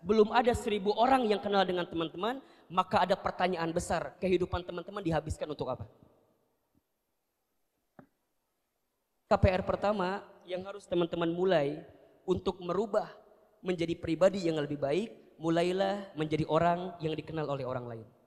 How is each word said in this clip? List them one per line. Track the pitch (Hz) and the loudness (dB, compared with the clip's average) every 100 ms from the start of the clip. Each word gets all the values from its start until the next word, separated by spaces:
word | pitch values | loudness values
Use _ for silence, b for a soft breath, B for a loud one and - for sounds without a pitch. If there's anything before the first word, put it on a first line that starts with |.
belum | 170 220 214 226 | 2 4 6 4
ada | 247 | 4
seribu | 226 233 208 196 | 0 -2 -2 0
orang | 208 247 269 | 4 4 4
yang | 226 202 | 4 0
kenal | 202 202 | 2 2
dengan | 185 180 170 | 2 0 -2
teman-teman, | 170 160 160 208 262 B B B | -4 -4 -2 -4 -4 B B B
maka | 175 185 208 180 | -2 2 2 2
ada | 190 | 2
pertanyaan | 190 - 185 175 165 | -2 0 0 0 -2
besar, | 170 - 175 143 - | -2 -2 -4 -4 -4
kehidupan | 185 180 175 180 | 0 2 0 -4
teman-teman | 175 180 170 202 | -6 -12 -10 -6
dihabiskan | 180 160 156 - 156 | -2 -2 -2 -8 -8
untuk | 143 131 | -6 -6
apa? | 123 - _ - _ _ _ _ _ _ _ _ _ _ _ _ _ _ _ _ _ _ - - _ _ _ _ _ _ _ _ _ _ _ _ | -6 -10 _ -20 _ _ _ _ _ _ _ _ _ _ _ _ _ _ _ _ _ _ -20 -20 _ _ _ _ _ _ _ _ _ _ _ _
K | |
P | 202 202 | 4 4
R | 185 | 4
pertama | 185 - 196 214 180 202 - - | -2 -2 0 0 -2 -4 -10 -20
yang | 170 180 190 | -10 -10 -8
harus | 202 - | -14 -2
teman-teman | 175 170 170 170 | 0 0 0 0
mulai | 170 190 170 143 151 170 - - _ - | 2 2 4 2 -4 -12 -20 -20 _ -2
untuk | 180 - 185 | 0 0 -4
merubah | 175 175 220 202 165 - - _ _ _ | -4 -2 0 0 -2 -12 -20 _ _ _
menjadi | 185 180 165 170 | -6 -2 -2 -4
pribadi | - 156 185 196 | -4 4 4 4
yang | 170 160 | 0 0
lebih | 143 143 | -2 -4
baik, | 143 156 226 - - - | 0 0 -2 -10 -20 -6
mulailah | 160 165 175 185 196 202 196 | 0 2 2 0 0 -2 -8
menjadi | 147 156 151 156 | -6 -2 -2 2
orang | 156 170 175 185 - | 2 4 2 -4 -6
yang | 156 156 | -6 -6
dikenal | 151 160 151 | -6 -6 -4
oleh | 139 | -4
orang | 123 127 120 | -4 -6 -8
lain. | 113 107 _ | -12 -16 _